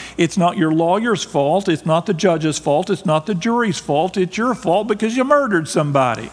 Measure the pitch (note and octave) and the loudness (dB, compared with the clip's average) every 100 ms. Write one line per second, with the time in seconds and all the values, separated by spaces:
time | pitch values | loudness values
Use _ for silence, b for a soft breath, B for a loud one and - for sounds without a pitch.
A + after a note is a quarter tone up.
0 | B - E3 G3 F3 F#3+ D#3+ D#3+ E3 G3 | B -2 0 2 0 2 0 2 2 0
1 | A#3+ F#3 - D3 C#3+ F#3 G3+ D#3 E3 E3 | 0 -2 -2 0 2 0 0 -2 0 0
2 | G#3+ E3 F#3+ E3 D#3 C#3+ D#3 C#3+ F#3 F#3+ | 0 0 2 2 0 -2 0 0 0 -2
3 | F3 D#3 A3 F3+ A3+ A#3+ A3+ D3+ - D3 | 0 0 0 -2 0 0 0 -2 -2 0
4 | F3+ G3+ F3+ G#3 B3 G#3 F3 F#3 A3 G#3+ | 0 -2 -2 -2 -2 -2 0 0 0 -2
5 | A3 B3 C4 D4 C4 F3 D#3 - D3 C#3 | -2 0 2 2 2 0 0 -2 0 2
6 | B2+ A2 A2+ | 0 -2 -8